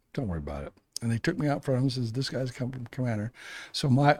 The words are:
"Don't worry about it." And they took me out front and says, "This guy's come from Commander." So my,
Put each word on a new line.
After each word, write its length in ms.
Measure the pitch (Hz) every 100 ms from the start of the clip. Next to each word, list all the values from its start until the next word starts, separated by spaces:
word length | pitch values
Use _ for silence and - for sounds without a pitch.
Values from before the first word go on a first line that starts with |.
| _
"Don't 160 | - 117
worry 100 | 82
about 240 | 71 73
it." 100 | 71 - _ -
And 100 | 117
they 60 | 113
took 200 | - -
me 100 | 147
out 160 | 139
front 180 | - 127
and 100 | 135
says, 220 | 127 117
"This 160 | 120 135
guy's 220 | 120 131
come 200 | - 123
from 140 | 131 120
Commander." 440 | - 123 107 107 - - - -
So 180 | - 147
my, 280 | 127 143 147